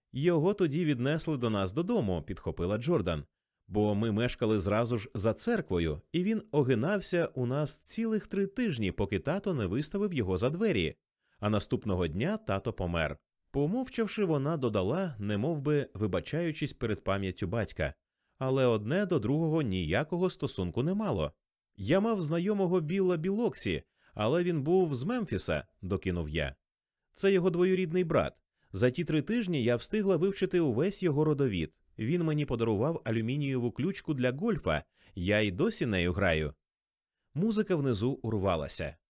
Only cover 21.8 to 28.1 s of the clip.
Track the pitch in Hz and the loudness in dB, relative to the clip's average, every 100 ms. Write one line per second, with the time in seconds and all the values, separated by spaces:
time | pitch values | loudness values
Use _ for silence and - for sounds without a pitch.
21.8 | 98 180 220 214 151 170 180 202 180 185 | 2 2 4 0 0 0 0 0 2 2
22.8 | 156 190 185 175 175 202 240 - 104 78 | 0 0 2 2 0 0 -2 -2 -2 -2
23.8 | - _ _ - 107 165 180 165 139 185 | -6 _ _ -2 0 2 2 0 2 2
24.8 | 175 127 147 247 202 98 - 78 - _ | 2 0 -2 -4 -2 -2 0 -2 -4 _
25.8 | 92 95 92 87 76 78 69 - _ _ | -4 -2 -2 -2 -2 -2 -4 -6 _ _
26.8 | _ _ _ - 196 190 180 170 180 185 | _ _ _ -2 2 4 2 2 2 2
27.8 | 180 180 170 | 0 0 2